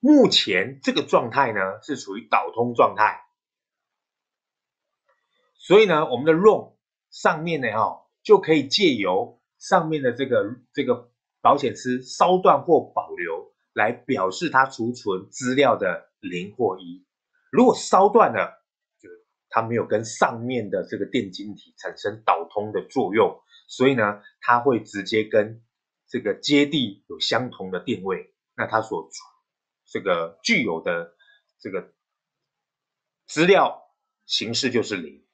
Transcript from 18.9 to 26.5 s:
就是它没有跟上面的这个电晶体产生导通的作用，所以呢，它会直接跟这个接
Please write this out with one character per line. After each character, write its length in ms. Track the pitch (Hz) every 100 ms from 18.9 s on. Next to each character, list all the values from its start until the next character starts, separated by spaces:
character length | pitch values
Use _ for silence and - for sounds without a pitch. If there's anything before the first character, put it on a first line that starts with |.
| _
就 100 | 95
是 180 | 87 _ _ _
它 140 | 117
没 120 | 113
有 120 | 117 -
跟 180 | 107
上 340 | 117 - 160 117
面 280 | 120 123 101
的 160 | 95
这 140 | 90 104
个 80 | 95
电 260 | 131 101
晶 220 | 92 104
体 200 | 98 _ _
产 180 | 90 87
生 260 | 104 110 -
导 200 | - -
通 220 | 107 107
的 120 | 101 92
作 280 | 139 95
用， 280 | 107 92 - _ _ _
所 200 | - 131
以 60 |
呢， 280 | 131 104 104 - _
它 160 | - 120
会 240 | 131 117
直 200 | - 101
接 220 | 95 110
跟 380 | 110 110 104 113 _ _ _ _ _
这 120 | 127
个 140 | 101
接 320 | 95 -